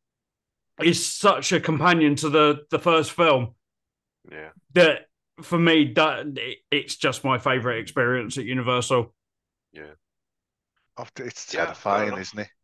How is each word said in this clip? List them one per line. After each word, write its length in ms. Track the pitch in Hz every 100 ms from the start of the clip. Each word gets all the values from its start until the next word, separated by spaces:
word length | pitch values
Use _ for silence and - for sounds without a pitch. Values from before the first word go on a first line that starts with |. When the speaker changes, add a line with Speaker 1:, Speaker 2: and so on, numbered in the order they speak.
| _ _ _ _ _ _ _ -
Speaker 1:
is 220 | 165 170
such 460 | - - 202 139 -
a 60 | 175
companion 540 | - 151 175 170 151 143
to 120 | 156
the, 380 | 151 151 147 -
the 80 | 156
first 340 | 175 160 147
film 420 | - 165 131 120 - _ _ _ _ _ _ -
Speaker 2:
Yeah. 200 | 78 80 - _
Speaker 1:
that 320 | 156 160 135 - _ _ -
for 160 | 156 170
me, 340 | 165 160 143
that 320 | 165 156 123 147 135
it, 220 | 120 - _
it's 260 | 143 - -
just 280 | 143 123
my 140 | 135 127
favourite 400 | 139 127 120 117
experience 580 | 107 - 120 127 113 135
at 60 |
Universal. 680 | 110 127 120 123 117 127 117 _ _ _ _ _ _
Speaker 2:
Yeah. 220 | 78 76 76 _ _ _ _ _ _ _ _ _ -
Speaker 3:
Oh, 80 | 123 -
it's 360 | 123 - -
Speaker 2:
Yeah, 200 | 156 165
fair 0 |
Speaker 3:
terrifying, 340 | - 104 101 104
Speaker 2:
enough. 120 | 95
Speaker 3:
isn't 180 | 92 104
it? 80 | 101 _